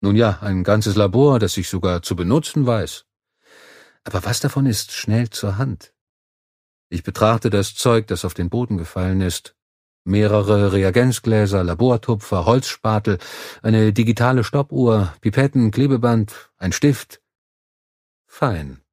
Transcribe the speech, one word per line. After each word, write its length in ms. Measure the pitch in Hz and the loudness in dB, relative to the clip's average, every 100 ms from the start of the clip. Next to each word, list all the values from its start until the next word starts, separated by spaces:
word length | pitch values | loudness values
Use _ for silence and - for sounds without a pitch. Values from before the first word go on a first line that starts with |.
Nun 140 | 101 104 | 2 2
ja, 240 | 113 98 | 2 0
ein 220 | 104 92 | -4 -4
ganzes 320 | 90 104 104 101 | 0 0 2 0
Labor, 420 | 101 101 143 131 | 2 4 4 4
das 200 | 101 - | 0 -2
ich 120 | 90 | -6
sogar 320 | 92 92 87 | -2 -2 -2
zu 140 | - 87 | -4 -4
benutzen 500 | 87 139 156 - 127 | 0 0 0 -2 0
weiß. 400 | 113 82 - _ _ _ _ _ - - - - _ | 0 -4 -10 _ _ _ _ _ -20 -20 -20 -20 _
Aber 220 | - - 98 | -8 -6 -4
was 140 | 117 | -4
davon 260 | 147 - 135 | -2 0 0
ist 260 | 107 - | 0 -6
schnell 380 | - - 110 117 | -10 -2 -2 -2
zur 300 | - 104 98 | -4 -6 -4
Hand? 340 | 131 - - _ _ _ _ _ _ _ _ _ _ | -4 -6 -12 _ _ _ _ _ _ _ _ _ _
Ich 140 | 87 | -10
betrachte 480 | - - 110 113 120 | -8 0 2 2 0
das 240 | 101 98 - | 0 -2 -2
Zeug, 320 | 131 117 107 | 2 2 0
das 180 | 90 92 | -6 -6
auf 80 | |
den 160 | - 87 | -6 -4
Boden 300 | 117 123 98 | -4 -4 -4
gefallen 420 | 82 - 92 95 | -6 -4 -2 0
ist. 340 | 95 85 - _ _ _ _ _ - | -2 -4 -12 _ _ _ _ _ -2
Mehrere 680 | 101 107 104 101 104 101 | 2 4 2 2 4 4
Reagenzgläser, 880 | 98 95 92 127 123 - 110 104 98 | 2 2 2 2 0 0 2 2 0
Labortupfer, 840 | 90 85 123 120 - 110 - 95 85 | -2 0 2 0 0 -4 -2 -2 2
Holzspatel, 720 | 123 - - 113 110 107 95 - - - - | 2 0 -6 -2 -2 0 -4 -4 -16 -18 -6
eine 320 | 113 110 107 | 0 4 4
digitale 500 | 101 113 107 120 131 | 2 0 2 2 2
Stoppuhr, 680 | 110 143 143 139 123 110 92 - | 0 -2 -2 0 2 2 0 -2
Pipetten, 480 | 113 104 139 135 113 | -4 0 0 2 0
Klebeband, 800 | 104 139 131 120 113 104 - - _ | 2 2 2 2 0 -2 -6 -20 _
ein 140 | 92 | -6
Stift. 500 | - 147 139 - - _ _ _ _ _ _ _ _ _ _ _ | 0 0 0 -6 -20 _ _ _ _ _ _ _ _ _ _ _
Fein. 560 | - 143 90 71 65 _ | -4 -2 -2 -8 -14 _